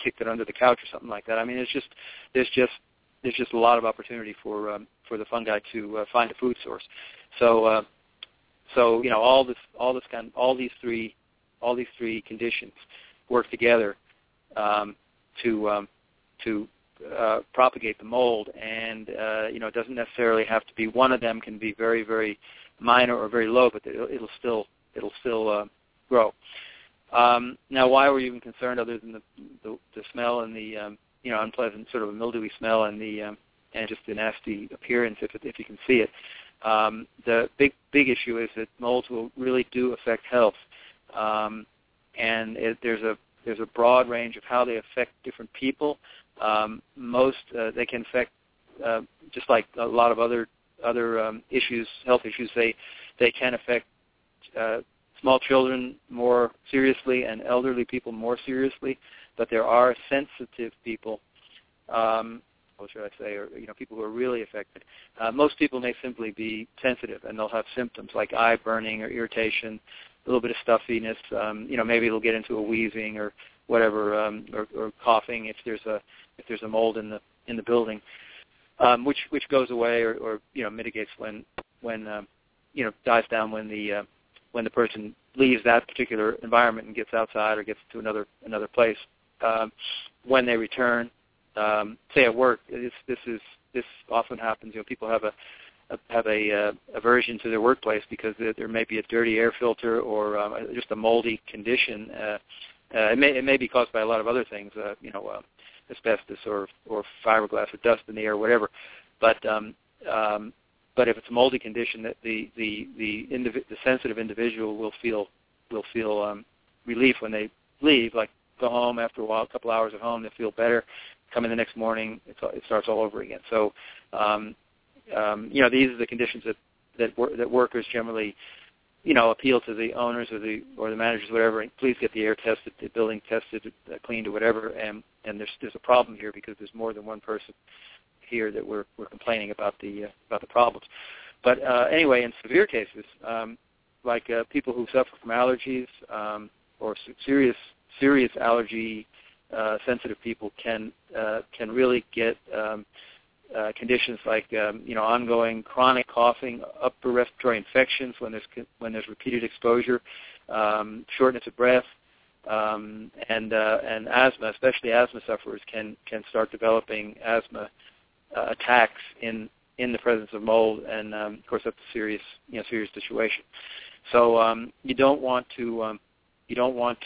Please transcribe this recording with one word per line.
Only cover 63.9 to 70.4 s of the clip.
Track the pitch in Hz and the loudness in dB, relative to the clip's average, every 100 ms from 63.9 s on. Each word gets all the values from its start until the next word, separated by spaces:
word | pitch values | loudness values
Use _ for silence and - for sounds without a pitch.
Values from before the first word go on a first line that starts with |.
| 113 | -10
who | |
are | 107 | -8
really | 113 127 120 | -4 -2 -4
affected. | 107 107 101 - _ - - - | -6 -12 -14 -20 _ -20 -20 -6
Uh, | 113 | -2
most | 127 147 - | 2 2 2
people | 147 131 | -2 -2
may | 123 117 | -6 -6
simply | 127 117 110 | -10 -10 -10
be | 101 110 110 113 - | -8 -8 -10 -12 -4
sensitive, | 127 120 110 104 117 | -4 -2 -8 -12 -10
and | 110 | -6
they'll | 107 | -4
have | 110 - - | -4 -4 -6
symptoms | 120 - 107 | -8 -10 -8
like | 110 107 117 | -4 -2 2
eye | 117 113 | 4 4
burning | 110 113 110 110 | 0 -4 -4 -6
or | 107 | -6
irritation, | 120 113 113 110 - 113 107 _ - - _ | -6 -4 -2 -2 -2 -6 -12 _ -20 -20 _
a | - | -2
little | 127 | -2